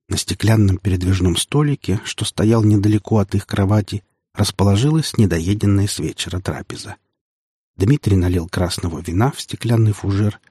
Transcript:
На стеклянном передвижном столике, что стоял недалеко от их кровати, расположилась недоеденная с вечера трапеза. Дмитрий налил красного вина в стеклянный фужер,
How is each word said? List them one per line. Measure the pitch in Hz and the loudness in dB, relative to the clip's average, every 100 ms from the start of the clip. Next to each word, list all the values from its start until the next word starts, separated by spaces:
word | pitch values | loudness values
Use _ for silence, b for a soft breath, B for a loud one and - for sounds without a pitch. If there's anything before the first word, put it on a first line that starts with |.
| _ | _
На | 87 | -6
стеклянном | - 98 101 110 101 92 | -4 -2 2 4 4 2
передвижном | - 92 90 95 92 85 | -2 -2 0 2 2 0
столике, | - 147 151 139 - 98 | -2 0 0 -2 -4 -6
что | - - 110 | -6 -8 -8
стоял | - 110 117 | 0 2 4
недалеко | 107 104 101 107 - 113 | 4 4 4 0 2 0
от | 98 101 | 0 -2
их | - | -4
кровати, | 101 95 107 - 101 - _ _ | -2 2 2 0 -8 -12 _ _
расположилась | - 104 - 98 101 139 160 143 - | -4 -2 0 2 4 2 0 0 2
недоеденная | 101 85 82 104 101 98 101 | 2 2 -2 0 2 2 0
с | - | -2
вечера | 82 - - 92 | -6 -6 -6 -6
трапеза. | 92 76 - - - - _ _ _ _ _ _ _ - | -6 -8 -10 -14 -14 -18 _ _ _ _ _ _ _ -2
Дмитрий | 98 147 - 98 | 2 2 2 2
налил | 90 90 82 | 2 -2 -4
красного | - 90 - 87 76 | -4 -4 -4 -6 -6
вина | 82 85 127 | -6 -2 0
в | - | -2
стеклянный | - - 117 117 110 | -10 -8 -2 2 2
фужер, | 101 101 98 104 - _ | 0 -2 0 -2 -4 _